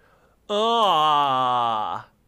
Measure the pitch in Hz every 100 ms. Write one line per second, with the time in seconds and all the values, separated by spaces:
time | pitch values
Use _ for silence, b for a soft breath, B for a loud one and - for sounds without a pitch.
0 | b b b b - 208 226 233 202 160
1 | 156 147 143 131 127 123 117 110 95 101
2 | - _